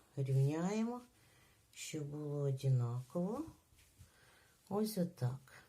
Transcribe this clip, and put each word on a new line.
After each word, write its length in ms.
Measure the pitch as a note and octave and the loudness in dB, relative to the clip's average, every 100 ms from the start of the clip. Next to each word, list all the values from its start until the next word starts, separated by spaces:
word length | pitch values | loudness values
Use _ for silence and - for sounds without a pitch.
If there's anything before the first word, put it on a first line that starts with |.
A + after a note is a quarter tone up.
| - - | -10 -4
рівняємо, 840 | C3+ C3+ C#3 D#3 F3 G#3+ A3+ B3 - _ - - - _ _ | 2 4 4 2 0 0 0 -4 -10 _ -20 -20 -20 _ _
щоб 320 | - - D#3 | -14 -8 -6
було 360 | C#3+ D3 D3 C#3+ | -6 -6 -4 0
однаково. 1040 | C#3+ C3 C3+ B2+ A#2+ B2 B2+ F3 F3+ B3 D#4+ - _ - - - - - - - - _ - | 0 2 4 4 2 -2 -4 -2 -2 -2 -6 -12 _ -20 -20 -20 -20 -20 -20 -20 -20 _ -6
Ось 300 | F#3+ G#3+ - | -2 0 0
отак. 680 | F3 - B2 C3+ - - | -2 0 -2 -2 -10 -20